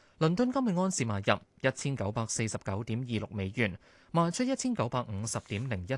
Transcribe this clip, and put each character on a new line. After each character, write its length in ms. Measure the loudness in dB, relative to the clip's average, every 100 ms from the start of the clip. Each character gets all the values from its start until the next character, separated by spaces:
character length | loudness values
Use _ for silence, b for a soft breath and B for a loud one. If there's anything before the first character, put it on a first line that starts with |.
| b b
倫 160 | 2
敦 160 | 4 2
今 140 | 2
日 160 | 2 2
安 100 | 2
士 140 | 0
買 160 | 0 0 2
入 100 | 2 -2 _
一 120 | 0 0
千 220 | -2 -2
九 120 | -2
百 160 | -2 -2
四 200 | -2 -2
十 100 | -2
九 200 | -4 -4 -2
點 120 | -4
二 220 | -2 -4
六 80 | -2
美 180 | -4 -2 0
元， 220 | 0 -2 b b b
賣 180 | 0 2
出 120 | 2
一 120 | 0 0
千 180 | 0
九 140 | 0 0
百 140 | 0
五 260 | -2 -4 -4
十 100 | -4 -4
點 220 | -4 -2
零 160 | -4
一 120 | -2